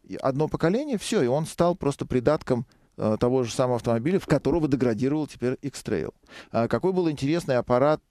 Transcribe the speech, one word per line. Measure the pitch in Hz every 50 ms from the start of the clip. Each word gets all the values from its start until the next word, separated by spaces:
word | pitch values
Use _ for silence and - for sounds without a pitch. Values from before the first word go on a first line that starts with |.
| _
и | - 92
одно | - - 135 127 139 156 -
поколение, | - - - 170 190 254 302 302 254 196
все, | - - 233 196 135
и |
он | 120 127 151 160
стал | - - - 170 175 175
просто | - - 139 139 - -
придатком, | - - 127 117 147 151 160 - - 127 120 - - _ _ _ _ _ -
э, | 107 107 110 104
того | 123 123 127 131 123
же | 110 -
самого | - 131 127 123
автомобиля, | 117 - 123 117 117 120 160 190 185
в | -
которого | - 156 139 - - 156 170 151 143
деградировал | 139 123 127 123 110 104 123 135 147 156 151
теперь | 147 - - 120 123 131 - -
X-Trail. | 139 - - - - 107 82 67 - - _ _ - - - - - -
А | 113 117 113
какой | - 113 - 185 190
был | 185 175 160
интересный | 147 131 135 139 160 175 - - 127
аппарат, | 120 113 - 123 123 135 147 156 151 - -